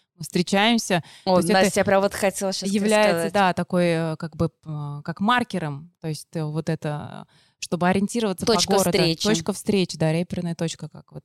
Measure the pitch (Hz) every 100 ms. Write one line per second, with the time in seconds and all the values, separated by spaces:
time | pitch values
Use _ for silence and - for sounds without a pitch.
0 | _ 180 160 180 175 196 220 233 - 175
1 | - - - 180 170 190 190 202 196 196
2 | 196 - 196 - 196 190 196 202 214 214
3 | 214 170 165 202 185 180 175 180 175 165
4 | 165 156 160 151 165 - 156 151 147 143
5 | 160 - 202 247 233 180 156 143 170 _
6 | 160 151 - 165 151 156 160 156 156 147
7 | - - - _ _ _ - 170 180 190
8 | 196 233 214 180 - 208 175 196 180 175
9 | 175 165 208 165 160 190 - 202 175 156
10 | 160 160 175 180 170 165 165 - 156 165
11 | - 151